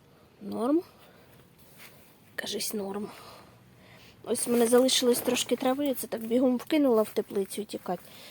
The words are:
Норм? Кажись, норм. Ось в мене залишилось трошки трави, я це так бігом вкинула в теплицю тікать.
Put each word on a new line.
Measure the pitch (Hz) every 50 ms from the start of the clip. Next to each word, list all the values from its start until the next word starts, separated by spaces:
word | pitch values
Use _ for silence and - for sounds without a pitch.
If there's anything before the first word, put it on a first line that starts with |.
| _ _ - - - _ _ -
Норм? | 202 196 202 202 220 254 302 339 370 - - - - - - - - - - - - _ _ - - - - - - - - - - - - - - - -
Кажись, | - - - 208 208 - - -
норм. | 214 190 196 196 208 208 - - - - - - - - - - - - - - - - - - - - - - - -
Ось | - 233 240 -
в | 269
мене | 240 240 233
залишилось | 226 247 247 262 262 254 - 262 240 240 247
трошки | - 247 247 247 - - 254
трави, | - 262 254 262 277 294
я | 285 254
це | - -
так | 233 - 233
бігом | 226 220 226 254 269 254 247
вкинула | 240 - - 320 311 285 262 233 220
в | 214 -
теплицю | - 220 208 - - 202 196 - - - 208
тікать. | - - 214 - - 180 180 - - - - - -